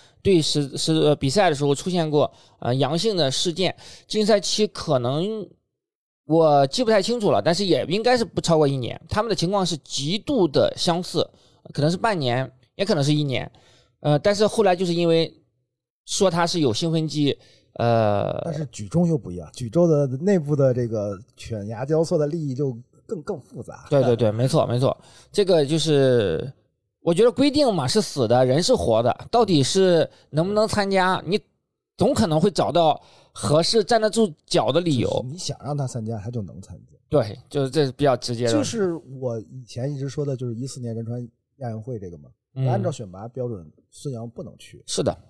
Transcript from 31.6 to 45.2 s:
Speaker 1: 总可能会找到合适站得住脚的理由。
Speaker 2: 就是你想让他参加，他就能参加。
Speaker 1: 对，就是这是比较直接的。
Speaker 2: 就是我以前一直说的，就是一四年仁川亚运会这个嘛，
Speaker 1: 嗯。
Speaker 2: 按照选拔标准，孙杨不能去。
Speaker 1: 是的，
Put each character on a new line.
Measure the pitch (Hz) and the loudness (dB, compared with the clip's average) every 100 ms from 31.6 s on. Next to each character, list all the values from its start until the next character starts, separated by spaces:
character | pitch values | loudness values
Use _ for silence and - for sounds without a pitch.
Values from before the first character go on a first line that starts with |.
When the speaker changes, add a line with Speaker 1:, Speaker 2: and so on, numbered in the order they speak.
| _ _ _ - | _ _ _ -2
Speaker 1:
总 | 196 | 0
可 | 254 214 | 2 2
能 | 156 | 2
会 | 196 | 2
找 | 175 151 | 2 0
到 | 156 160 - - _ _ | 2 2 0 -6 _ _
合 | - - 147 | -8 0 2
适 | 165 220 | 4 2
站 | 196 233 | 2 2
得 | 214 | 2
住 | 226 214 147 _ | 2 0 0 _
脚 | 170 113 | 0 2
的 | 139 | 0
理 | 175 131 | 0 0
由。 | 95 | 0
Speaker 2:
就 | - | -2
是 | 127 | -4
你 | 170 | -10
想 | - 123 | -10 -10
让 | 120 147 | -8 -6
他 | 131 | -6
参 | 123 110 | -6 -8
加， | 113 | -8
他 | 101 | -8
就 | 120 | -8
能 | 92 67 | -10 -12
参 | - 87 | -18 -20
加。 | - _ _ | -20 _ _
Speaker 1:
对， | 151 107 - - | -2 -2 -8 -8
就 | 147 | -4
是 | 135 | -2
这 | 135 139 | 0 -2
是 | |
比 | - | 2
较 | 139 120 | 2 2
直 | - 117 | -2 -2
接 | 117 | 0
的。 | |
Speaker 2:
就 | 113 | 0
是 | 254 233 190 165 - 135 | 0 -2 -4 -4 -10 -8
我 | 131 117 | -6 -6
以 | 104 131 120 | -10 -18 -14
前 | - 135 | -8 -6
一 | 143 | -6
直 | 135 | -8
说 | 127 | -6
的， | 143 127 | -4 -4
就 | 123 | -6
是 | |
一 | 113 131 | -6 -8
四 | 135 | -10
年 | 120 | -8
仁 | 113 | -8
川 | 113 120 120 _ _ _ | -6 -8 -10 _ _ _
亚 | 127 | -10
运 | 110 | -10
会 | 110 120 | -10 -10
这 | 95 | -10
个 | 82 | -16
嘛， | 71 _ _ | -20 _ _
Speaker 1:
嗯。 | 127 131 | -4 -2
Speaker 2:
按 | 120 | 0
照 | 117 | -2
选 | 147 107 | -6 -12
拔 | 90 113 | -14 -14
标 | 131 123 | -8 -8
准， | 104 78 _ _ | -8 -12 _ _
孙 | - 147 | -16 -12
杨 | 120 117 | -10 -12
不 | - | -14
能 | - - | -16 -18
去。 | - - - | -20 -20 -10
Speaker 1:
是 | - | -4
的， | 131 - | -4 -4